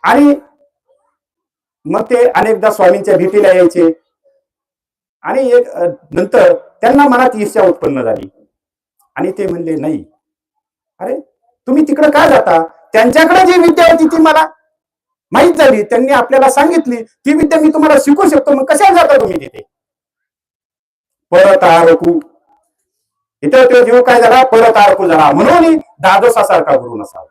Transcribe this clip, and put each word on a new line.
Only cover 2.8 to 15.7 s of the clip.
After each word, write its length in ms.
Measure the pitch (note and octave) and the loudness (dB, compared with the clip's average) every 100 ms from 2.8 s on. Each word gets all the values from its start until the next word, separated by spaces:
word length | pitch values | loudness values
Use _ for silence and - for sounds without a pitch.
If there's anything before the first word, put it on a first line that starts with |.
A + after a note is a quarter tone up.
| F#3 F3+ G#3 F#3 | 0 0 -2 -2
भेटीला 300 | F3+ G3+ G3 | 0 0 2
यायचे, 440 | F#3 F3 F3 E3 D#3+ _ _ _ _ _ _ _ _ _ _ _ _ | 2 2 2 -2 -2 _ _ _ _ _ _ _ _ _ _ _ _
आणि 280 | D#3+ B3+ C4 | -8 -4 0
एक, 180 | A#3+ A#3+ | 0 -2
अ, 180 | D#3+ E3+ - _ | -6 -6 -6 _
नंतर 460 | E3+ G3 - F#3 E3+ - _ | -6 -2 2 2 0 -6 _
त्यांना 220 | A3+ C#4 | -2 2
मनात 260 | C#4+ B3 B3+ A3 | 2 2 -2 -2
ईर्ष्या 280 | G#3 A3 | -6 -2
उत्पन्न 400 | F#3+ - - C#3 | -2 -2 -6 -6
झाली, 260 | A2+ A2 - _ _ _ _ _ _ _ _ - | -6 -8 -12 _ _ _ _ _ _ _ _ -10
आणि 160 | F#3 | -8
ते 160 | F#3+ F#3+ | -6 -10
म्हणले, 280 | E3+ E3 D#3 | -8 -8 -8
"नाही, 300 | D#3 D3 - _ _ _ _ _ _ _ _ _ | -8 -10 -12 _ _ _ _ _ _ _ _ _
अरे 200 | F#3+ C4+ - _ _ _ - | -12 -12 -14 _ _ _ -4
तुम्ही 160 | C#4 | -2
तिकडं 260 | D4+ D4 D4+ | -2 0 0
का 200 | D4 D#4 | 0 0
जाता? 360 | C4 G3 E3 D#3+ | 0 0 -2 -4
त्यांच्याकडे 840 | _ _ A3 A#3+ D4+ D#4+ F#4 F#4 | _ _ -2 0 2 2 2 2
जी 80 | F4+ | 2
विद्या 260 | E4+ D#4+ E4+ | 2 2 2
होती 160 | E4 D#4+ | 2 0
ती 100 | D#4+ | 0
मला 320 | D#4+ D4 - _ _ _ _ _ _ _ _ | 2 2 -2 _ _ _ _ _ _ _ _
माहित 220 | G3+ E4 | -2 0
झाली, 300 | D#4+ C#4+ | 2 2